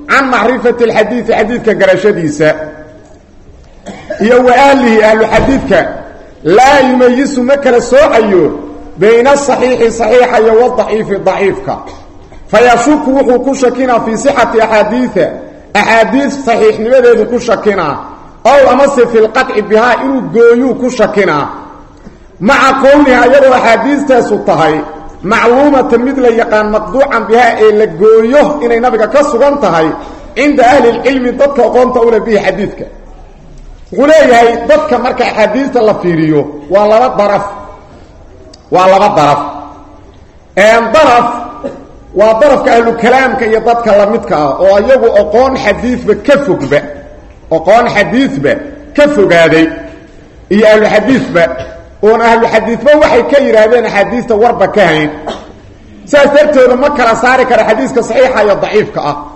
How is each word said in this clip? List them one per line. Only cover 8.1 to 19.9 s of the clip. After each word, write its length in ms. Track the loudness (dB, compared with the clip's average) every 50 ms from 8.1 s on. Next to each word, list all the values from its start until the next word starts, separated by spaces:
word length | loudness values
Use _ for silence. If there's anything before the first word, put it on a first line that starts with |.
| 2 0 0 2 2 2 2 0 -2 -6 -12 -14 -16 -18 -18 -18 -6 -2
bayna 340 | 2 2 4 4 4 2
asaxiixi 600 | 2 2 0 -2 -2 -2 0 -2 0 0 0 -2
saxiixa 460 | 0 -2 -4 0 2 2 2 2 2 0
iyo 140 | 2 2 2 2
wadaciifi 560 | 2 0 0 -2 -4 -2 -2 -4 -4 -4 -6 -4 -2
daciifka. 500 | -2 -2 0 -2 -2 -4 -4 -8 -8 -8 -10 -10 -16 -20 -20 -20 -20 -20 -20 -20 -20 -20 -20 -14 -4
Fa 120 | 0 2
yashuku 480 | 2 4 2 2 2 0 0 0 0 -2
wuxuu 280 | 0 0 0 0 0 0
ku 160 | 0 -2 -4
shakinaa 440 | -2 -2 -2 -2 -2 -2 -2 -2 -2
fii 180 | -2 -4 -6 -2
sixati 400 | -2 -2 0 0 -2 0 0 0
axaadiida, 640 | 0 2 2 0 0 0 0 -4 -4 -4 -2 -2 -2 -2 -4 -8 -16 -18 -20 -20 -20 -6
axaadiis 640 | -4 -4 -2 0 2 2 2 2 0 -2 -2 -2 -6 -6 -4
saxiixnimadeedu 840 | -4 -2 2 2 0 0 0 -2 0 2 4 4 4 4 2 0
ku 140 | -2 -2 -6
shakinaa, 560 | -2 -2 -4 -2 -2 -4 -2 -2 -4 -4 -6 -8 -10 -16 -18 -20 -20 -20 -20 -4 0
ow 160 | 2 4 4 4 4
amase 340 | 4 2 2 0 2 2 0 2
fi 100 | 2 0
lqaطci 420 | 0 2 0 -2 -4 -2 -2 -6
bihaa 320 | -4 0 0 0 2 2